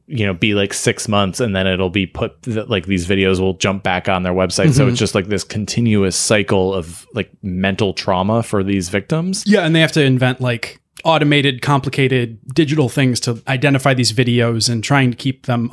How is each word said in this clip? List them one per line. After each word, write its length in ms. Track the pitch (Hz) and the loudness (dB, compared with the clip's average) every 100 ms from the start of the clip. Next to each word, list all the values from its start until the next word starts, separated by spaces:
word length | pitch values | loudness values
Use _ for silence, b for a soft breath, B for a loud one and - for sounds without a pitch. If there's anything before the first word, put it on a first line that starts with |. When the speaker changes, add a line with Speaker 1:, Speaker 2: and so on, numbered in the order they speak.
| - | -8
Speaker 1:
you 220 | 127 101 | -2 -2
know, 60 | 87 | 0
be, 180 | 110 | 0
like, 220 | 101 98 - | 0 0 -2
six 320 | 123 - - | -2 -2 0
months 320 | 101 98 87 | 0 0 -2
and 160 | 120 95 | -2 0
then 100 | 95 | 0
it'll 240 | 92 95 | 0 0
be 160 | 98 92 | -2 -4
put 340 | - 113 - | -4 -8 -8
th-, 240 | - 110 107 | -6 -6 -4
like, 160 | 104 90 | -4 -2
these 220 | 95 87 | -2 0
videos 320 | 98 95 92 | 0 2 2
will 160 | 95 90 | 0 -2
jump 260 | 104 98 | -4 -2
back 260 | 98 90 95 | -2 -2 0
on 140 | 92 | -2
their 100 | 90 | 0
website. 420 | 90 92 95 123 | 0 0 2 2
So 100 | 120 | 4
Speaker 2:
Mm-hmm. 80 | - | 2
Speaker 1:
it's 80 | 120 | 2
just, 160 | 104 104 | 0 -2
like, 100 | 95 | -2
this 160 | 98 | -4
continuous 720 | - 107 101 - 117 107 95 - | -6 -8 -4 0 2 2 2 0
cycle 560 | - 107 101 98 92 | 0 0 2 2 2
of, 360 | 95 82 85 - 110 | -2 -6 -12 -12 -8
like, 160 | 95 _ | -8 _
mental 520 | 101 90 95 98 101 | -8 -2 -2 0 -2
trauma 500 | 90 - 92 95 117 | -2 -2 0 0 0
for 200 | 110 104 | 0 -2
these 260 | 95 98 87 | 0 0 -2
victims. 540 | 98 - 160 180 190 208 | -4 -2 -2 -2 -4 0
Speaker 2:
Yeah, 180 | 202 165 | 2 4
and 100 | 165 | 2
they 40 | |
have 100 | 160 | 2
to 100 | 160 | 2
invent, 360 | 139 127 127 123 | 2 4 2 0
like, 400 | 123 117 - - _ - | -4 -4 -8 -16 _ -6
automated, 600 | 165 156 147 147 139 127 | 0 2 4 2 2 0
complicated 720 | - 143 135 135 131 127 120 110 - | 0 0 0 0 0 2 -2 -8 -4
digital 340 | 131 147 156 127 | 0 2 2 0
things 300 | - 131 117 | 2 0 0
to 200 | - 113 - | -4 -6 -4
identify 480 | 131 143 135 139 131 | 0 2 2 2 2
these 180 | 113 | 0
videos 560 | 107 123 120 117 113 110 | 2 4 4 2 0 -2
and 140 | 117 | -2
trying 260 | 104 143 127 | 0 2 2
to 80 | 117 | 0
keep 300 | 135 131 - | -4 -6 -4
them 200 | 120 117 | -2 -2